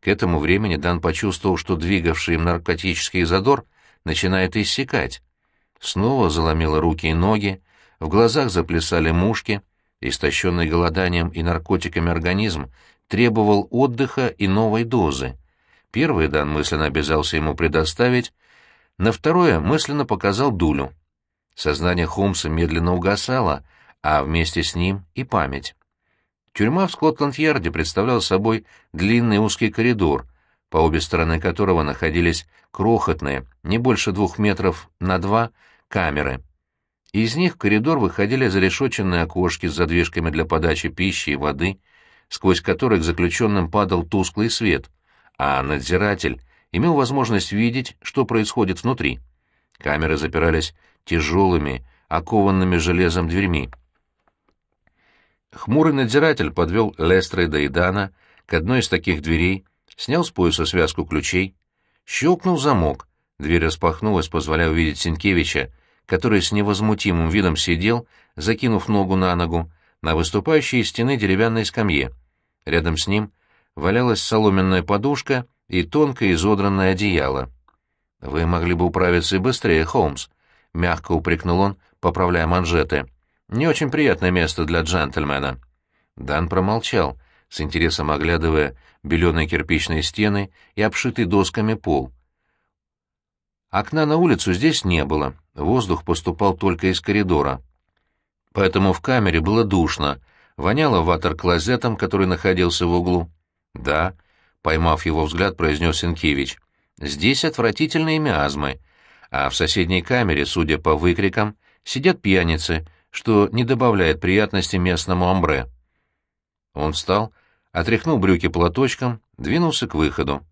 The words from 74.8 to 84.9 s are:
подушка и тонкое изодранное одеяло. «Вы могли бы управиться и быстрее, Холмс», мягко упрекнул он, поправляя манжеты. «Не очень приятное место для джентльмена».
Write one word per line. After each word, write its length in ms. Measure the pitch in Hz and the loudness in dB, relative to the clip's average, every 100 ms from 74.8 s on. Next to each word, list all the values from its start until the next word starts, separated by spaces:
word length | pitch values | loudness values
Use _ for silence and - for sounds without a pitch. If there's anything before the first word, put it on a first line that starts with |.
подушка 640 | 82 104 135 143 - 135 123 _ _ | 0 -2 0 -4 -2 -4 -4 _ _
и 160 | 92 | -4
тонкое 500 | 82 147 151 127 104 | -2 2 0 2 0
изодранное 580 | 85 92 104 101 98 95 | 2 2 2 2 2 2
одеяло. 580 | 92 104 85 67 67 64 - _ _ _ _ _ _ | 0 0 0 0 -4 -6 -12 _ _ _ _ _ _
«Вы 240 | 65 71 82 | -8 -2 0
могли 280 | 87 87 | 0 0
бы 120 | 85 90 | 0 0
управиться 500 | 87 90 87 80 95 | 2 2 2 2 0
и 40 | |
быстрее, 460 | 104 127 110 80 80 | 0 -2 2 2 2
Холмс», 440 | 131 82 71 - _ _ _ _ | 0 0 -2 -12 _ _ _ _
мягко 380 | 80 87 82 - | -4 -2 -2 -2
упрекнул 480 | 82 78 82 90 87 | -2 0 -2 0 2
он, 180 | 101 98 _ _ | 0 -2 _ _
поправляя 480 | 90 82 90 87 80 | -4 0 0 2 2
манжеты. 580 | 87 87 85 76 73 67 _ _ _ _ | 0 2 0 0 -2 -4 _ _ _ _
«Не 180 | 110 156 | -2 0
очень 240 | 151 143 | 0 -2
приятное 400 | 147 143 85 92 | 0 0 2 2
место 340 | 90 80 - 80 | 2 0 0 0
для 160 | 85 | 0
джентльмена». 800 | 78 | 0